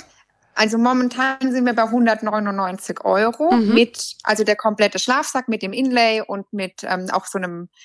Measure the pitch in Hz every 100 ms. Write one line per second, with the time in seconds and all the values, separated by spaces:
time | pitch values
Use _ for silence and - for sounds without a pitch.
0 | - _ _ _ _ - 214 226 240 254
1 | 247 240 262 269 262 254 247 226 220 240
2 | 233 220 220 214 208 196 190 185 - 175
3 | - 190 220 233 311 240 208 226 233 -
4 | - - - 214 214 208 220 208 208 185
5 | - 262 294 269 254 220 190 196 262 247
6 | 226 220 214 202 196 208 190 - - 180
7 | 185 - - 196 180 170 175 _